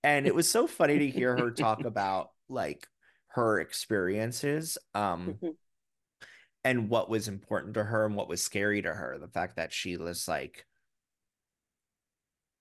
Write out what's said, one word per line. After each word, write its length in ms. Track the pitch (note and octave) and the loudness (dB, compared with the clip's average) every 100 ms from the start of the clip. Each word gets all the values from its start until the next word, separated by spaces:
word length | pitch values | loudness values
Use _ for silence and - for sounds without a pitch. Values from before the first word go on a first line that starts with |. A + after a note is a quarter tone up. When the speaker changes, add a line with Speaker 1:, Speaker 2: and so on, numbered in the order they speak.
Speaker 1:
And 240 | D3 D3 C#3 | 4 4 4
it 80 | |
was 160 | D#3 E3 | 4 4
so 160 | A3+ E4 | 4 2
funny 320 | - D#3 D3 | 4 4 6
to 100 | C#3+ | 2
hear 260 | B2+ B2 B2 | 2 2 2
her 140 | A#2+ | 0
talk 340 | A2+ A2+ G#2+ | 2 2 2
Speaker 2:
<laughs> 0 | |
Speaker 1:
about, 460 | A#2 G#2+ G2 F#2+ - _ _ | -2 -2 0 0 -4 _ _
like, 380 | B2+ D#2+ - - _ _ _ _ | -4 -4 -6 -14 _ _ _ _
her 320 | - A2+ G#2 | 0 2 2
experiences, 1160 | D#2 - - G#2+ F2+ G2+ A2+ A#2+ C#3+ D3+ D#3+ - _ | 0 -6 -2 0 2 0 -2 -2 -2 -2 -4 -8 _
um, 400 | G#2 G#2 E2+ F2+ | -2 0 -2 -4
Speaker 2:
Mm-hmm. 140 | G#2 E3+ D#3 _ _ _ _ _ _ - - _ _ | -6 -6 -8 _ _ _ _ _ _ -20 -20 _ _
Speaker 1:
and 240 | B2+ B2 G#2+ | 0 0 2
what 180 | A#2 A2 | 0 2
was 200 | A2 G#2+ | -2 -2
important 460 | G2 - G2+ D#2 | -8 -4 -4 -2
to 100 | A2 | -4
her 200 | G#2 A2+ | 0 2
and 120 | G#2+ G2+ | 2 0
what 120 | - | -4
was 140 | F2 | -4
scary 400 | - G#2 G#2 G#2 | -2 0 2 2
to 100 | F2+ | 0
her. 260 | D#2 B1 C#2+ | -4 -8 -8
The 100 | D#2+ | -8
fact 280 | - F2+ - | -4 -4 -4
that 160 | E2 | -6
she 240 | - F#2+ F2 | -6 -6 -6
was, 300 | E2+ F2 - | -6 -6 -4
like, 380 | D2+ C2+ - - _ _ _ _ _ _ _ _ _ _ _ _ _ _ _ _ _ _ _ | -4 -6 -14 -20 _ _ _ _ _ _ _ _ _ _ _ _ _ _ _ _ _ _ _